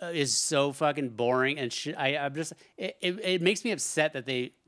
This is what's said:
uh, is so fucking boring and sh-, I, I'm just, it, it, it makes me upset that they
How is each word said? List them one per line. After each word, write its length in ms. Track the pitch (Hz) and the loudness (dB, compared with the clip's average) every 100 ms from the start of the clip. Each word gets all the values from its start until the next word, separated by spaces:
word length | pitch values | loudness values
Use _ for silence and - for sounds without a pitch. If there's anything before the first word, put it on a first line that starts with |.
uh, 60 | 175 | -4
is 280 | 170 135 | 0 0
so 380 | - - 147 143 | 0 2 2 2
fucking 380 | 135 151 147 131 | 2 0 2 -2
boring 480 | 110 120 127 131 143 | 0 2 4 2 0
and 120 | 123 | -4
sh-, 160 | - 143 - | -4 -6 -2
I, 180 | 135 147 | 0 0
I'm 180 | 143 | -2
just, 200 | 143 156 - - - | -4 -6 -10 -18 -10
it, 180 | 190 - | -8 -4
it, 180 | 180 190 | -4 -2
it 200 | 185 185 | 0 2
makes 200 | 175 214 | 2 2
me 80 | 240 | 0
upset 420 | 165 - 160 151 | -2 -2 2 0
that 100 | 139 | 0
they 280 | 123 127 120 - | -4 -4 -4 -8